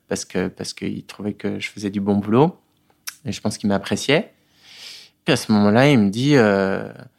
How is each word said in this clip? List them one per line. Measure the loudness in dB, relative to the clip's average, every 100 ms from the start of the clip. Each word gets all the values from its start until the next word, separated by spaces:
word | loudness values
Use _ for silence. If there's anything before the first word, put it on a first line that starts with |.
| -8
parce | -8
que, | -6 -4 -4
parce | -6 -12
qu'il | -10 -8 -8
trouvait | -12 -10 -10
que | -8 -8 -8
je | -10
faisais | -8 -6
du | -4
bon | -2 0
boulot. | 2 2 2 0 _ _ _ _ -18 -14
Et | -10
je | -8
pense | -6 -4
qu'il | -2
m'appréciait. | -2 -2 -4 0 0 -2 _ _ _ -20 -20 -20 -20 -20 _
Puis | -2
à | 0
ce | 2
moment-là, | 2 4 4 4
il | 4
me | 2
dit, | 0 2
euh, « | 4 4 4 0 -2 -8 -14 -20